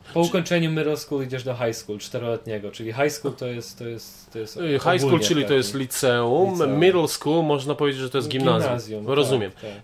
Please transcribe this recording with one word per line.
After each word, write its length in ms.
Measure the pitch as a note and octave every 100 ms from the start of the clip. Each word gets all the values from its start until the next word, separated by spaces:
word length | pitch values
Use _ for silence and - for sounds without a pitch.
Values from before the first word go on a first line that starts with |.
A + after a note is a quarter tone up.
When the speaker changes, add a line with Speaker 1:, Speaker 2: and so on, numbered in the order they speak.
| -
Speaker 1:
po 80 | E3+
Speaker 2:
Czy 60 | E3+
Speaker 1:
ukończeniu 420 | F3+ E3 F3 D#3+
middle 260 | D#3 D3+ D3
school 280 | - C#3+
idziesz 200 | B2+ C3
do 100 | B2 A#2+
high 200 | A#2 A#2
school 220 | - G#2
czteroletniego, 720 | - B2 A#2+ A2 A2+ G#2+ G2+
czyli 220 | - A2
high 200 | A2+ D3
school 220 | - C#3+
to 120 | B2 B2
jest, 320 | A#2+ A2+ -
to 80 | A#2
jest, 440 | A2+ - - -
to 60 | A2+
jest 180 | G#2+ -
Speaker 2:
Y, 40 |
high 200 | E3 C3+
school, 240 | D#3+ F3+
Speaker 1:
ogólnie 200 | C3+ E3 -
Speaker 2:
czyli 160 | D3+
to 60 | C#3
Speaker 1:
taki 80 | C3+
Speaker 2:
jest 180 | G#2
liceum. 760 | C3+ B2+ - C3 A#2+ A#2+ D3 F#3+
Speaker 1:
liceum. 260 | F3 C#3 C#3+
Speaker 2:
Middle 300 | F3+ F3+ D3
school 360 | - D3 E3
można 300 | D3+ C#3 C3+
powiedzieć, 260 | C#3 C#3+ C3+
że 100 | B2+
to 80 | C3+
jest 100 | A#2
gimnazjum. 340 | C3 B2+ A2+
Speaker 1:
Gimnazjum, 440 | C3 A#2+ G#2+ G#2+ A2+
tak, 80 |
Speaker 2:
Rozumiem. 380 | C#3+ C3 C3 F#2+
Speaker 1:
tak. 180 | - G#2+ G2+